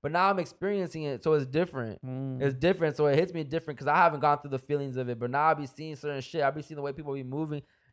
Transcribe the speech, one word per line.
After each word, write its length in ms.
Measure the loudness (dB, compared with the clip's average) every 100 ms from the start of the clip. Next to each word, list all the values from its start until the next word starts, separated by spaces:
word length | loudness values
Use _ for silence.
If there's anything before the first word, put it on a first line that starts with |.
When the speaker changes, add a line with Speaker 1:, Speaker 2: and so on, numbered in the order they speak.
Speaker 1:
but 80 | -2
now 180 | 2 4
I'm 100 | 4
experiencing 640 | -2 -4 -2 -2 -2 -4
it, 180 | -6 -2
so 120 | 2
it's 120 | 2 2
different. 580 | 0 0 -2 -6 -8
Speaker 2:
Mm. 380 | -8 -6 -4 -2
Speaker 1:
It's 120 | -2 2
different, 400 | 2 2 0 2
so 100 | 4
it 100 | 4
hits 160 | 2
me 120 | -2
different 340 | -4 -4 -6 -4
'cause 80 | 2
I 80 |
haven't 240 | 6 6 6
gone 220 | 2 2
through 100 | 0
the 80 | -8
feelings 380 | -2 -2 -2 -4
of 120 | -6
it. 120 | -4
But 100 | -2
now 140 | 2
I 100 | 2
be 120 | 2 -2
seeing 280 | -10 -12
certain 260 | -8 -8 -6
shit. 220 | -6 0
I 80 | 0
be 120 | 0
seeing 120 | -8
the 80 | -6
way 100 | -6
people 200 | -6 -6
be 80 | -6
moving 400 | -6 -4 -4 -6 -10 _ _